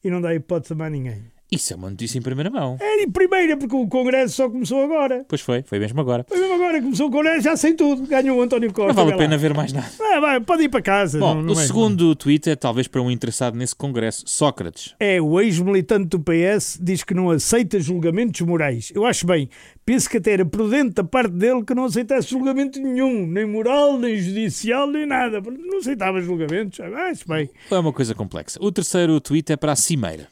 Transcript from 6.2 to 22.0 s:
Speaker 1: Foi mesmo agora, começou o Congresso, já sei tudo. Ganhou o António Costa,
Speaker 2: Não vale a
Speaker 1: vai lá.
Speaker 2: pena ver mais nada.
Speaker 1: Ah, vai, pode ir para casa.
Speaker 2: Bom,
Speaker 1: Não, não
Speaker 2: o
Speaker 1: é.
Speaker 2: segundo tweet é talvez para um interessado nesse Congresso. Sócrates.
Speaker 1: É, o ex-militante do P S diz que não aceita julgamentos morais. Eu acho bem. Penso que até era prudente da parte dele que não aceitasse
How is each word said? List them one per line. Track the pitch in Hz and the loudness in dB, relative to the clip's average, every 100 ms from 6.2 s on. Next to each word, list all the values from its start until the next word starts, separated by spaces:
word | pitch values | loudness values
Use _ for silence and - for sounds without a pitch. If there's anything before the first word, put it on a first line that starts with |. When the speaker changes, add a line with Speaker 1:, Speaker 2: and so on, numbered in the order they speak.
| 120 | -2
Speaker 1:
Foi | 370 | -2
mesmo | 381 | 0
agora, | 359 359 330 | 2 2 0
começou | 254 208 294 | 0 0 0
o | |
Congresso, | 262 311 330 | 2 2 2
já | 285 320 | 2 2
sei | 302 | 2
tudo. | 320 294 269 269 | 4 2 2 0
Ganhou | 269 269 247 | 2 4 2
o | |
António | 247 247 226 | 2 2 0
Costa, | 190 202 | 0 2
Speaker 2:
Não | |
vale | 220 165 | 4 4
a | 151 | 4
Speaker 1:
vai | |
lá. | 151 | 2
Speaker 2:
pena | 156 | 4
ver | 156 | 2
mais | 147 165 | 0 -2
nada. | 135 - - | -4 -6 -4
Speaker 1:
Ah, | 440 349 | 2 2
vai, | 294 262 | 4 0
pode | 220 339 | 2 2
ir | 302 | 2
para | 240 | 2
casa. | 190 202 190 151 | 2 2 2 2
Speaker 2:
Bom, | 170 | 2
Speaker 1:
Não, | 156 | 2
não | 165 | 0
Speaker 2:
o | 160 | 0
Speaker 1:
é. | 143 | 2
Speaker 2:
segundo | 208 220 196 170 156 | 2 2 4 4 4
tweet | 139 151 160 | 2 2 2
é | 147 | 0
talvez | 131 117 127 | 0 0 -2
para | 131 | -2
um | 123 | -2
interessado | 123 120 - 123 117 | -2 -4 -2 -2 -2
nesse | 123 - | -6 -6
Congresso. | 143 120 113 - - | -4 -2 -2 -4 -6
Sócrates. | - 151 - 85 - - _ | 0 0 0 -10 -10 -18 _
Speaker 1:
É, | 208 185 | 0 2
o | 156 170 | 2 4
ex-militante | 220 165 180 196 185 214 185 | 4 2 2 2 2 0 2
do | 185 | -2
P | 156 165 | 0 2
S | 175 208 - - | 2 0 -2 -6
diz | 175 185 | -2 -2
que | - | -2
não | 180 180 | 0 2
aceita | 160 - 233 208 208 | 2 2 2 2 0
julgamentos | 151 180 165 170 240 - | -2 -2 0 0 -2 -2
morais. | 170 170 147 120 - | -2 0 0 -2 -6
Eu | 202 | -2
acho | 233 - | 0 0
bem. | 175 170 135 - - - | 0 0 -2 -10 -20 -10
Penso | - 254 - | 0 0 2
que | 233 | 0
até | 190 | 2
era | 196 180 | 2 0
prudente | 202 214 269 262 | 0 0 2 2
da | 180 | 0
parte | 175 262 226 | 0 0 0
dele | 175 226 254 | 2 2 2
que | 214 | 0
não | 247 | -2
aceitasse | 254 208 | 0 -2